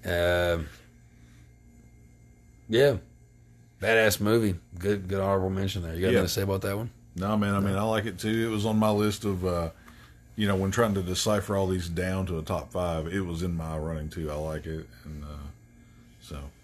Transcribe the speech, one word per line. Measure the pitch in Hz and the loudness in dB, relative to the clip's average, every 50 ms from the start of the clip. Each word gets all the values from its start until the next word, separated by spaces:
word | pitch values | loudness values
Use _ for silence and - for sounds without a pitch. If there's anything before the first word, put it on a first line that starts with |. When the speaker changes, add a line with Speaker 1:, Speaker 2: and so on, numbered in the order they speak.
| - | -2
Speaker 1:
um, | 90 90 87 87 87 87 87 87 87 85 85 80 76 - - - - - - - - - - - - - - - - - - - - - - - - - - - - - - - - - - - - - - - - | 0 0 2 4 4 4 4 2 2 0 0 -2 -8 -12 -20 -20 -20 -20 -20 -20 -20 -20 -20 -20 -20 -20 -20 -20 -20 -20 -20 -20 -20 -20 -20 -20 -20 -20 -20 -20 -20 -20 -20 -20 -20 -20 -20 -20 -20 -20 -20 -6 0
yeah. | 110 117 139 143 131 92 - - - - - - - - - - - - - - _ - | 4 6 6 6 4 0 -6 -12 -20 -20 -20 -20 -20 -20 -20 -20 -20 -20 -20 -20 _ -4
Badass | 95 107 113 113 110 107 101 - | 0 4 4 6 6 4 4 2
movie. | 104 104 113 117 113 104 90 82 - - - 87 | 2 4 4 4 4 2 0 -2 -8 -14 -14 -4
Good, | 85 101 104 98 92 92 | -2 0 0 0 -2 -4
good | 98 98 | -2 0
honorable | 95 98 98 95 92 95 | 2 2 2 2 2 0
mention | 95 95 98 95 98 95 | 0 0 -2 -2 -2 -4
there. | 85 82 82 | -6 -6 -4
You | 85 | 0
got | 92 | 2
Speaker 2:
Yeah. | 104 123 - | 4 4 4
Speaker 1:
anything | 95 | 4
to | 85 | 2
say | - - | 0 -2
about | 98 95 98 95 | 0 0 -2 -2
that | 98 101 98 | -2 -2 -4
one? | 101 117 117 - - - - - | -4 -6 -8 -10 -16 -20 -14 -8
Speaker 2:
No, | 87 92 101 107 | -4 -2 0 2
man. | 107 104 101 101 | 2 2 2 2
I | 101 | 2
Speaker 1:
No. | 98 | 2
Speaker 2:
mean, | 98 95 | 2 0
I | 98 | 0
like | 104 110 110 110 104 | 0 2 0 0 0
it | 117 92 85 | -2 -6 -4
too. | - 110 110 113 113 117 | -2 0 0 0 0 0
It | |
was | 110 104 104 | 0 0 0
on | 113 107 107 | 2 2 4
my | 110 107 | 4 4
list | 107 104 107 107 104 - - | 4 4 2 2 0 -2 -2
of, | 104 98 90 90 | -4 -2 0 0
uh, | 92 87 87 85 82 - - - - - - - - - - - - - | 0 0 0 -2 -4 -6 -12 -20 -20 -20 -20 -20 -20 -20 -20 -20 -16 -4
you | - 107 101 | -2 0 2
know, | 98 | 2
when | 95 98 98 | 2 2 0
trying | 95 120 117 110 101 | 2 2 2 2 2
to | 98 | 0
decipher | 92 87 92 - - 113 107 101 98 - 101 | -2 -2 -2 0 2 2 2 2 0 0 0
all | 98 98 | 0 2
these | 92 92 92 85 85 | 2 0 -2 -2 -4
down | 85 87 90 92 95 95 95 | -4 -2 -2 -2 0 -2 -2
to | 90 90 82 | -2 -2 -4
a | |
top | 78 - 98 82 - - | -4 -2 -4 -4 -4 -4
five, | - 90 90 87 82 80 78 85 | -4 -2 -2 0 -2 -2 -4 -2
it | 90 98 | -4 -4
was | 95 87 85 82 | -2 -4 -4 -4
in | 90 90 85 | -4 -2 -2
my | 82 80 80 80 | -4 -4 -4 -4
running | 78 76 82 82 78 76 78 | -4 -4 -4 -4 -4 -6 -6
too. | - 87 80 76 | -6 -6 -6 -4
I | 73 | -4
like | 73 78 80 78 78 76 | -4 -4 -4 -6 -6 -6
it. | 80 80 80 80 - - - - | -8 -8 -8 -10 -12 -20 -20 -16
And, | 73 76 73 73 | -14 -14 -12 -12
uh, | 73 73 73 71 71 - - - - - - - - - - - - - - | -12 -12 -12 -14 -14 -16 -18 -20 -20 -20 -20 -20 -20 -20 -20 -20 -20 -20 -20
so. | - - - 71 69 65 - - | -16 -14 -12 -12 -12 -12 -16 -18